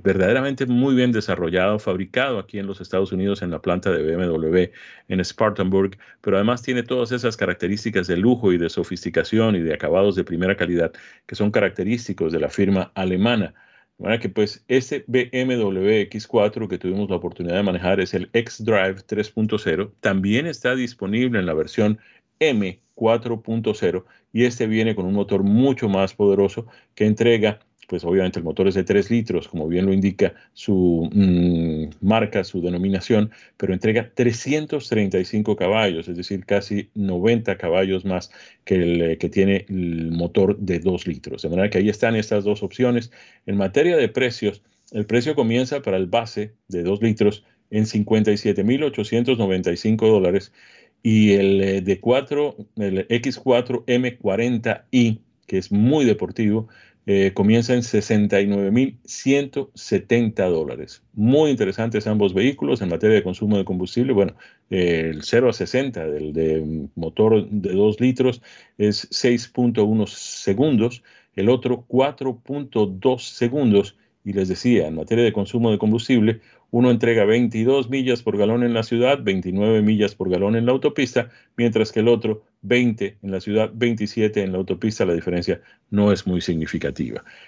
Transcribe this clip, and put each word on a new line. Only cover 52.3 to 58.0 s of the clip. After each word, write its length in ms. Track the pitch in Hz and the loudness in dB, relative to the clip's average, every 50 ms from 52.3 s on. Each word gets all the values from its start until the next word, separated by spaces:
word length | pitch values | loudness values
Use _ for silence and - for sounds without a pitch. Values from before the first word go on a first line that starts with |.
| 147 143 147 143 - - 104 - - | -2 -2 -2 -2 -4 -8 -16 -14 -8
el 300 | - 104 98 95 95 95 - | -4 -4 -2 -2 -2 -2 -2
X 300 | 117 120 120 139 123 - | -2 -2 -2 -2 -6 -4
cuatro 460 | - 131 123 120 120 - 135 113 - | 0 2 2 2 2 0 -4 -4 -2
M 300 | - 123 123 127 - - | 0 0 0 0 -2 -4
cuarenta 680 | - - 104 95 104 117 123 123 110 113 117 107 - - _ | -4 -4 -2 0 0 0 0 -2 -2 -2 -2 -4 -4 -4 _
I, 300 | - 127 120 117 110 110 _ _ _ _ _ | 2 4 4 4 2 -2 _ _ _ _ _
que 100 | - - | -6 -4
es 140 | 95 92 - | -4 -2 0
muy 340 | 101 101 107 123 147 156 139 | 2 2 4 4 4 4 4
deportivo, 640 | 117 104 - 113 - 101 - 113 104 104 110 110 - _ - - _ _ _ - | 2 2 0 -2 -6 -4 -2 0 0 0 0 -2 -6 _ -20 -20 _ _ _ -4
eh, 240 | - 98 98 98 98 95 | 0 2 2 2 2 2
comienza 400 | - 98 104 110 117 120 117 127 | 2 2 4 4 4 4 2 0
en 120 | 123 117 | 0 0
sesenta 560 | - - 107 | 0 0 -2